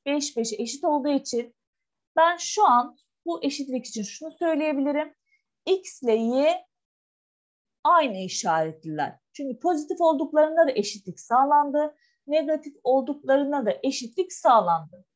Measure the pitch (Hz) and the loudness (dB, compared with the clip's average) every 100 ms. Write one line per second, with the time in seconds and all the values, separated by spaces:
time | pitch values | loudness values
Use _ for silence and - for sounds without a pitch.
0 | - 294 285 - 226 214 233 269 349 294 | -4 -4 -4 -4 -6 -4 -8 -4 -2 0
1 | 277 277 277 240 233 _ _ _ _ _ | 0 -2 -2 -6 -8 _ _ _ _ _
2 | _ - 330 339 - - 403 240 247 - | _ 2 2 2 -6 2 4 4 2 -8
3 | _ _ - 339 277 269 277 254 240 226 | _ _ -8 -4 -4 -6 -8 -8 -8 -10
4 | 202 - 311 320 339 311 311 277 277 294 | -10 -12 -16 -6 -2 0 -2 -2 -2 -2
5 | 311 _ _ _ _ _ - 381 - - | -4 _ _ _ _ _ -2 -2 -2 -8
6 | 247 220 226 254 294 359 - _ _ _ | 0 0 2 2 2 0 -6 _ _ _
7 | _ _ _ _ _ _ _ _ - 302 | _ _ _ _ _ _ _ _ 4 4
8 | 285 190 185 - 185 160 160 160 160 151 | 4 -2 -8 -6 -2 0 -2 -6 -10 -6
9 | 143 - _ - 277 240 349 330 302 370 | -6 -6 _ -12 -10 -4 -2 -2 -4 0
10 | 339 294 302 302 311 320 330 - - 208 | 2 2 0 2 2 4 2 2 -4 -6
11 | - 170 - 233 277 294 294 285 302 - | -14 -16 -2 2 4 4 2 0 -2 -6
12 | _ _ - 294 294 311 302 - - 269 | _ _ -2 -2 0 -4 -6 -8 0 0
13 | 262 285 - 269 285 285 214 180 269 262 | 0 -8 0 2 2 -2 -2 -2 -4 -6
14 | 233 - 359 - 330 233 180 170 156 - | -10 -6 -6 0 4 4 4 -2 -2 -18
15 | _ | _